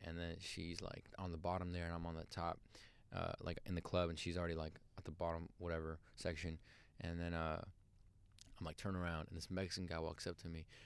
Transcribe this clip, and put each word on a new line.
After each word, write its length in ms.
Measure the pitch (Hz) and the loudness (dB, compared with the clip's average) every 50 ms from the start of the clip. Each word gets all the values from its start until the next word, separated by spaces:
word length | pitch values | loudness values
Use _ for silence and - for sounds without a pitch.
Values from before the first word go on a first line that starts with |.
| 85 | -4
and 120 | 82 82 | -4 -2
then 200 | 87 85 85 82 85 | 0 0 0 -2 -2
she's, 420 | - - - 92 87 87 85 - | -4 -4 -4 -2 -2 -2 -2 -2
like, 220 | - 90 - - - - - - | -2 -4 -4 -6 -10 -10 -6 -4
on 140 | 95 90 85 | -2 -2 0
the 40 | |
bottom 360 | 80 80 87 90 92 90 87 87 | 0 2 2 4 4 2 2 0
there, 100 | 87 85 | 2 2
and 100 | 85 85 | 2 0
I'm 120 | 85 85 | 0 0
on 100 | 85 82 | 0 -2
the 80 | 80 78 - | -2 -4 -4
top, 280 | - 87 85 85 82 - - - - - - - - - - - - | -2 0 0 2 0 -2 -6 -12 -16 -16 -16 -18 -18 -20 -14 -4 0
uh, 200 | 90 85 85 - - | 2 2 2 0 0
like, 180 | - 85 85 - - | 0 -2 -2 0 0
in 100 | - 92 | 0 0
the 60 | 85 | 0
club, 280 | - - - 90 87 82 | 2 4 6 6 6 6
and 80 | 82 | 4
she's 200 | 78 - 87 85 | 0 0 0 2
already, 180 | 87 87 85 82 | 2 2 2 2
like, 240 | 80 80 78 78 - - - - | 2 0 -2 -4 -8 -14 -14 -12
at 60 | - - | -10 -8
the 80 | 85 | -6
bottom, 380 | 80 - 87 85 82 82 85 82 - | -2 0 2 2 2 2 0 -4 -6
whatever, 420 | - 90 87 82 80 80 80 80 78 - - - | -4 0 2 2 2 2 0 -2 -4 -6 -12 -8
section. 440 | - - 90 85 78 - 85 80 80 - - - - - - - - | -2 0 0 2 2 0 -2 -2 -4 -6 -12 -18 -20 -20 -16 -10 -4
And 180 | - 85 85 85 | -2 0 0 2
then, 140 | 85 85 85 | 2 2 4
uh, 280 | 82 80 80 78 85 87 - - - - - - - - - - - - - - - - - - | 4 4 4 2 2 0 -4 -10 -14 -18 -20 -20 -20 -20 -20 -20 -20 -20 -20 -18 -18 -16 -14 -8
I'm 80 | - 85 | -6 -4
like, 120 | 82 78 | -4 -2
turn 180 | - - 104 95 | -2 0 2 2
around, 320 | 90 87 85 82 80 80 | 4 4 4 4 2 0
and 80 | - - | 0 -4
this 140 | 85 - - | -4 -2 0
Mexican 340 | 92 92 95 90 - - 92 | 2 2 2 2 2 0 0
guy 140 | 85 82 82 | 2 2 2
walks 260 | 80 82 82 - - | 2 2 0 0 -2
up 120 | 98 87 - - | -2 -2 -2 -4
to 40 | |
me, 180 | 87 82 80 82 - - - - | -4 -4 -4 -6 -8 -12 -14 -14